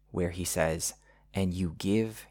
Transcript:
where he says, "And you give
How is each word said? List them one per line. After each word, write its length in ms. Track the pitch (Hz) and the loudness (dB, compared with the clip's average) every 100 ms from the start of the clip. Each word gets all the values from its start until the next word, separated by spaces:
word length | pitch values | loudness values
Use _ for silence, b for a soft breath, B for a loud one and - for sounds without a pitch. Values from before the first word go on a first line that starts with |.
| _ | _
where 200 | 101 87 | -2 -2
he 140 | 87 | -2
says, 500 | 90 87 80 80 - - b b b | -2 2 2 0 -4 -8 b b b
"And 220 | 98 95 | 0 0
you 220 | 90 87 - | 0 -2 0
give 480 | 95 107 110 110 - | 2 2 2 -4 -14